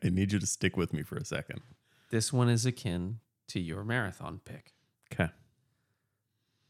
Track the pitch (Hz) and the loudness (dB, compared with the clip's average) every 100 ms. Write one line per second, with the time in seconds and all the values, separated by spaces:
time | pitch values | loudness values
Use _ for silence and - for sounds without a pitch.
0 | 95 92 98 101 87 - 95 95 85 78 | 2 4 4 2 0 0 2 2 0 0
1 | 73 - - - - - - - _ _ | -4 -6 -6 -6 -6 -10 -14 -20 _ _
2 | _ 113 - 127 120 117 123 120 110 87 | _ 0 2 4 6 4 2 -2 -2 -2
3 | 90 113 - _ - 101 85 92 107 123 | -2 -6 -12 _ -8 -4 -4 -4 -2 -2
4 | 101 - 80 98 - 76 - _ _ _ | -2 -4 -10 -10 -12 -16 -18 _ _ _
5 | - - 82 - _ _ _ _ _ _ | -8 -2 -2 -4 _ _ _ _ _ _
6 | _ _ _ _ _ _ | _ _ _ _ _ _